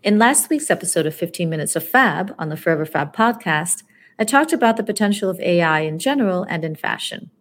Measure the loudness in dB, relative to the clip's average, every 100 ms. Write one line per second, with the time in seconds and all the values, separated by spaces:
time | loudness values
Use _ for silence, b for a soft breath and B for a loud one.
0 | 4 4 4 4 0 -2 0 -2 0 -2
1 | -2 -4 -8 -4 -4 -4 -4 -6 0 4
2 | 4 0 -6 -6 -8 -4 0 0 0 -4
3 | -4 0 0 0 -2 -2 -2 -6 -8 b
4 | b b 2 4 4 2 2 2 -2 0
5 | 0 0 -2 -2 0 2 4 2 0 -2
6 | -2 0 0 0 -2 -4 -6 -6 -6 -6
7 | -8 -10 -16 _